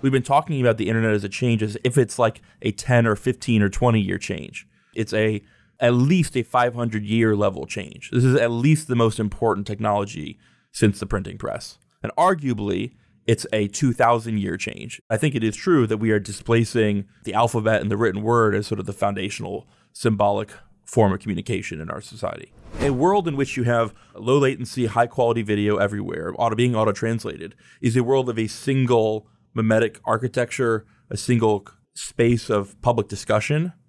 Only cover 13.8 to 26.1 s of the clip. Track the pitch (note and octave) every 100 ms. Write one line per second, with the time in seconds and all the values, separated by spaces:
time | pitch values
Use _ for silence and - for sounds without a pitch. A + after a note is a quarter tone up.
13.8 | C#3 A2+ A#2 A#2+ A2+ G#2+ G2 F2+ - -
14.8 | - - _ A2+ D#3 C3+ A2 G2+ - E3
15.8 | A2+ A2 A2 G#2+ F#2+ G2+ - A#2 A2 A#2+
16.8 | G#2+ G2+ G2 _ - G#2 A#2 A#2+ G#2+ G#2+
17.8 | G#2 G#2 A2+ F#2+ G#2+ A#2 A2 G2+ G#2 G#2
18.8 | G2+ G2 G#2 G2+ G2 - F#2+ G2 - _
19.8 | _ - - G#2 G2+ G2+ G#2+ - - _
20.8 | - - G#2 F#2+ - F2 - G2+ - D#2+
21.8 | E2 D2+ - A2+ - - - - - -
22.8 | C#3+ B2+ E3 G3+ E3 C#3 C3+ - A#2+ A#2+
23.8 | A2+ - _ - A2 C#3 C3+ C3+ B2 -
24.8 | A2+ A2+ A#2+ - A#2 A#2 G#2+ G#2 G#2 G#2
25.8 | G2+ G#2 F#2+